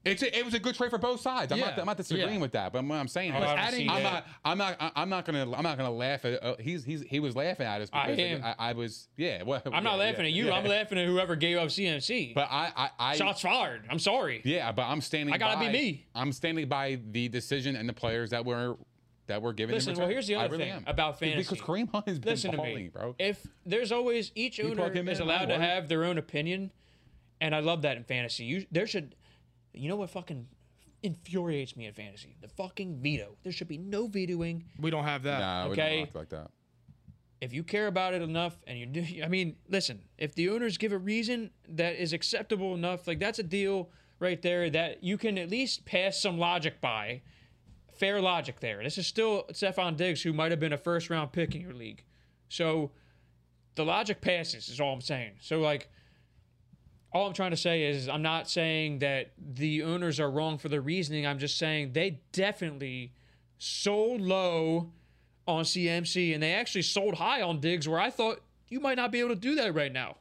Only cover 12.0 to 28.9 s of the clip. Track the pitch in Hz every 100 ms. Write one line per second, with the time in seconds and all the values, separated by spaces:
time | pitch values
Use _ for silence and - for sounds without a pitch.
12 | - 240 131 117 139 139 165 - 135 -
13 | 120 151 196 196 185 247 180 117 113 156
14 | 196 247 175 117 123 170 117 110 123 151
15 | - 156 147 165 220 214 - 262 269 139
16 | - 117 139 127 165 160 139 139 139 131
17 | 107 110 120 120 - 143 131 131 117 117
18 | 117 117 113 117 120 120 123 - - _
19 | _ _ - 104 117 110 110 220 - 175
20 | 175 247 202 208 226 165 147 - 123 143
21 | 156 143 156 156 180 185 - 185 233 208
22 | 208 165 208 233 196 151 147 110 90 92
23 | 113 127 190 196 - - 175 208 233 240
24 | 247 233 208 214 240 - 220 220 175 175
25 | 180 180 160 170 175 170 170 180 156 160
26 | 170 170 156 147 160 190 196 - - -
27 | - - _ _ 160 151 151 170 147 123
28 | 117 127 120 - 120 180 196 165 214